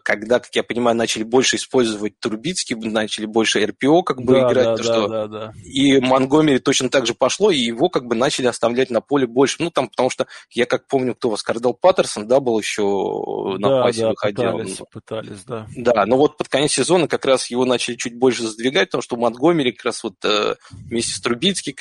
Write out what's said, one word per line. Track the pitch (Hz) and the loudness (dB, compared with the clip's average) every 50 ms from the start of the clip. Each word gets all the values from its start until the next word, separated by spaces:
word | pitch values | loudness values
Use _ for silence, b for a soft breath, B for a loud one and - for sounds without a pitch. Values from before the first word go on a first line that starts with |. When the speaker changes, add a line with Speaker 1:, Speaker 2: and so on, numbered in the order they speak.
| - | -2
Speaker 1:
когда, | - 104 104 107 110 123 120 | -2 -2 -2 0 0 0 0
как | - - - | 0 -2 -4
я | 117 - | -4 -4
понимаю, | - 110 120 123 117 113 | -2 -2 0 2 2 2
начали | 117 113 - - 110 | 2 0 -2 -2 -4
больше | 110 113 120 131 113 - 117 | -2 2 2 2 4 2 0
использовать | 113 - - - 131 120 110 107 101 107 104 - _ | -2 -4 0 2 2 2 2 0 -4 -6 -8 -6 _
Трубицкий, | - 113 107 110 120 175 185 - - - 120 | -6 -6 -4 -4 -6 -6 -6 -6 -6 -6 -8
начали | 110 110 110 107 110 110 104 - 110 107 | -6 -6 -4 -2 -2 -2 -4 -6 -8 -6
больше | 107 110 113 110 - - 104 | -2 0 2 2 2 2 0
Р | 107 104 - | 0 -2 -2
П | - 127 | 0 2
О | 139 160 180 | 4 4 4
как | 180 - 135 127 117 | 2 0 -4 -2 0
бы | 123 131 | 2 4
Speaker 2:
Да, | 135 127 123 | 4 4 4
Speaker 1:
играть, | 120 131 123 | 2 2 2
Speaker 2:
да, | 113 113 | 2 0
Speaker 1:
то, | |
Speaker 2:
да, | 107 113 | 0 0
Speaker 1:
что | 117 113 113 104 | 0 0 2 0
Speaker 2:
да, | 104 110 110 107 | 0 -2 -4 -6
да. | 107 107 107 110 110 - - - | -6 -8 -10 -12 -12 -14 -16 -14
Speaker 1:
и | - 127 135 139 139 135 135 | -6 -2 2 4 4 4 4
Монгомери | 123 131 131 135 131 135 147 156 156 151 131 | 4 4 4 2 4 4 4 4 4 4 2
точно | 117 - 143 135 - 131 120 | 2 2 0 0 0 0 0
так | - 139 120 | 0 0 0
же | 117 117 | 0 0
пошло, | - 131 123 - - 202 214 | 0 0 0 2 2 2 2
и | 165 131 | 2 2
его | 117 117 113 117 160 180 | 0 -2 0 0 0 0
как | - 147 123 | 0 -2 -2
бы | 117 117 | -2 0
начали | 113 131 147 - - 127 | 0 0 0 0 0 0
оставлять | 120 110 - - 117 120 127 131 - | -2 0 0 0 0 0 0 0 0
на | 117 107 | -2 -4
поле | - - 143 143 131 | -2 0 0 0 0
больше. | 113 117 131 139 123 - - | 0 2 2 2 2 2 -2
Ну, | 160 170 | -6 -4
там, | - 147 127 | -2 -4 -4
потому | - _ - 127 127 | -2 _ 0 0 0
что, | - - 127 B B B B _ | 0 -4 -6 B B B B _
я | - 120 120 | -2 -2 0
как | - 131 - - | 0 0 -4 -2
помню, | - 139 131 127 123 107 | -2 -2 0 0 -2 -2
кто | - - | -2 -2
у | 117 | -2
вас, | 104 - - | -2 -2 -4
Кардал | - 110 113 120 123 120 | -6 -4 -2 -2 -2 0
Паттерсон, | - - 185 185 190 - - - 107 104 | 2 4 4 4 2 0 -2 -6 -6 0
да, | 110 127 143 | 2 2 2
был | 135 120 113 | 2 2 0
еще | 107 98 - - 110 101 101 98 95 98 98 101 101 104 107 101 101 101 98 95 95 | 0 -2 -2 -2 -2 0 0 0 0 -2 -2 -4 -4 -6 -6 -6 -6 -4 -4 -4 -2
на | 101 127 | 0 2
Speaker 2:
Да, | 135 131 120 | 2 2 2
Speaker 1:
пасе | 120 113 113 | 0 0 0
Speaker 2:
да, | 113 110 | -2 -2
Speaker 1:
выходил. | 104 - 107 104 101 127 120 - | -2 -2 -4 -4 -2 -2 -2 -2
Speaker 2:
пытались, | 90 110 110 95 98 - - - | -2 -4 -6 -8 -10 -12 -14 -16
пытались, | - 110 - - 113 110 110 - 104 98 92 | -18 -18 -12 -10 -10 -10 -10 -10 -14 -16 -14
да. | 120 120 110 107 101 - | -12 -12 -10 -12 -12 -10
Speaker 1:
Да, | 127 117 120 117 104 98 | -2 0 2 2 4 4
но | 107 127 | 4 4
вот | 131 151 147 - | 4 4 4 2
под | - - | -2 -4
конец | - - 131 151 143 | -2 0 0 0 0
сезона | - - 120 - 175 180 147 | 0 0 2 2 4 2 2
как | - 127 - - | 2 -2 -2 0
раз | 135 131 123 - - | 2 2 0 0 -2
его | 120 123 127 | -2 0 2
начали | 127 123 117 - 123 120 | 2 0 0 -2 -4 -6
чуть | - - 123 120 | -8 -8 -10 -2
больше | 120 131 131 113 117 117 | 0 2 2 2 0 -2
задвигать, | 110 107 110 120 131 143 190 190 - | -6 -4 -4 -4 -2 0 0 0 -2
потому | - 131 - | -2 -6 -6
что | - 123 | -6 -4
у | 117 | -2
Монгомери | 120 117 117 123 143 175 175 156 131 123 - | -2 -2 0 2 2 2 2 2 0 -2 -2
как | - - | -4 -6
раз | 117 107 - - | -6 -6 -6 -8
вот, | 107 - _ - | -10 -8 _ -2
э, | 101 104 104 110 110 110 B B B | 0 0 2 0 -2 -2 B B B
вместе | B - - - 117 117 113 - - | B -20 -10 -6 -4 -4 -4 -4 -6
с | - | -4
Трубицким, | - 120 120 117 156 202 185 - - 143 135 - | -4 -4 -2 -2 -2 -2 -2 -4 -6 -10 -4 0